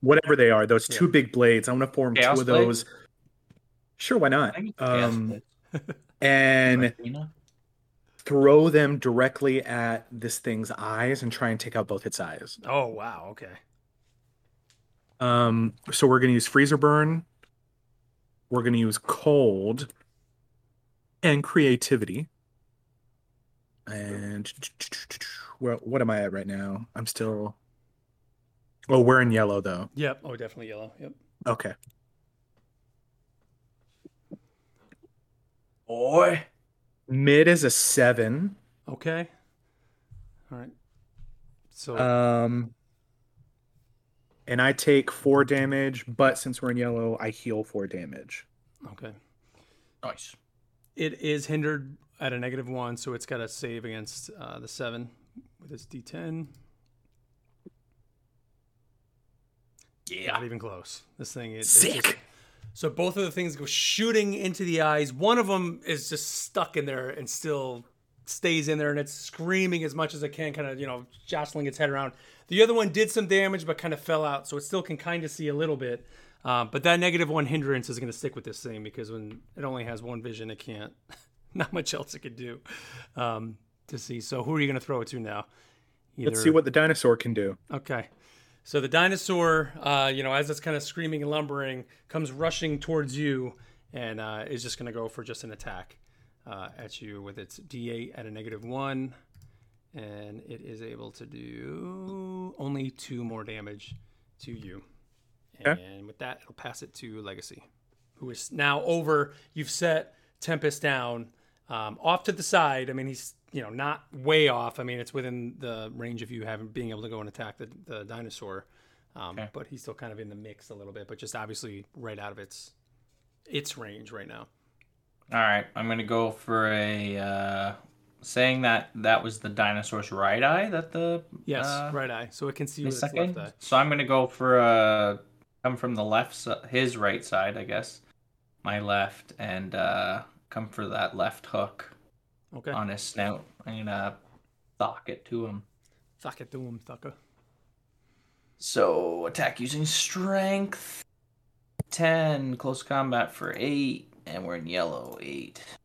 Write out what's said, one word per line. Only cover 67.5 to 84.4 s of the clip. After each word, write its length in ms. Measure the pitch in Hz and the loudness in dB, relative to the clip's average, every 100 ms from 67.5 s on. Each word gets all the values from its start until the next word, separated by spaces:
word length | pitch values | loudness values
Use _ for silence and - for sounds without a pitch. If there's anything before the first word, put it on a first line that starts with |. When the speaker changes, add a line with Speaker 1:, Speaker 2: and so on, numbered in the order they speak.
| 143 131 120 - _ _ _ - | -4 -4 -10 -16 _ _ _ -14
Speaker 2:
stays 420 | - 175 160 147 | -4 0 0 0
in 100 | 151 | 0
there, 120 | 147 | 0
and 80 | 147 | -2
it's 140 | 143 | -4
screaming 720 | - - - 170 190 185 175 | -10 -14 -8 -2 0 0 0
as 100 | 156 | -4
much 200 | 151 156 | -4 -6
as 80 | 151 | -4
it 80 | 143 | -8
can, 220 | 151 156 | -6 -8
kinda, 220 | 151 139 131 | -6 -8 -8
you 100 | 135 | -8
know, 200 | 123 127 - - | -10 -12 -18 -8
jostling 400 | 160 147 156 139 | -6 -6 -6 -4
its 120 | 135 | 0
head 120 | 143 | 0
around. 220 | 139 131 - - - - | 0 -4 -8 -20 -18 2
The 140 | 185 | 6
other 120 | 226 | 8
one 160 | 233 202 | 6 2
did 200 | 175 214 | 2 2
some 160 | 226 185 | 2 4
damage, 380 | 196 190 190 160 | 4 4 0 -4
but 120 | 156 | -4
kinda 180 | 170 151 | -4 -4
fell 280 | - 156 | 0 0
out, 220 | 151 139 - | 0 -4 -6
so 80 | 143 | -10
it 60 | |
still 200 | 143 190 | -4 -4
can 140 | - 151 | -4 -6
kinda 320 | 170 170 156 | -4 -4 -6
see 200 | - 151 | -6 -4
a 60 | |
little 220 | 143 160 135 | 0 0 -2
bit. 300 | 127 120 - - - _ | -4 -6 -10 -20 -20 _
Uh, 200 | 127 123 | 0 0
but 180 | 113 139 | 0 2
that 140 | 170 170 | 4 4
negative 300 | 180 170 151 | 4 2 0
one 180 | 156 131 | 0 0
hindrance 420 | 156 139 131 123 | -2 0 -2 -4
is 80 | 120 | -8
gonna 140 | 123 | -8
stick 220 | - 139 | -8 -8
with 100 | 123 | -8
this 180 | 113 - | -12 -12
thing, 200 | 123 110 | -12 -12
because 280 | 107 127 110 | -12 -12 -12
when 320 | 113 107 - - - | -12 -12 -16 -18 -10
it 80 | |
only 200 | 139 127 | -8 -8
has 180 | 117 113 | -8 -10
one 200 | 117 117 | -10 -10
vision, 280 | 117 107 110 | -10 -12 -12
it 80 | 107 | -12
can't, 340 | - 107 107 _ - | -12 -12 -14 _ -20
<laughs> 460 | - _ _ - | -20 _ _ -10
not 180 | 185 - | -6 -4
much 200 | 175 - | -4 -6
else 200 | - - | -6 -10
it 60 | - | -14
could 160 | 127 117 | -16 -14
do, 240 | 123 - - - - 123 - - | -14 -14 -16 -18 -18 -20 -14 -6
um, 420 | 120 110 113 107 _ _ - | -4 -4 -8 -14 _ _ -16
to 100 | 131 | -14
see. 220 | - 120 | -10 -10
So 220 | - 127 | -6 -6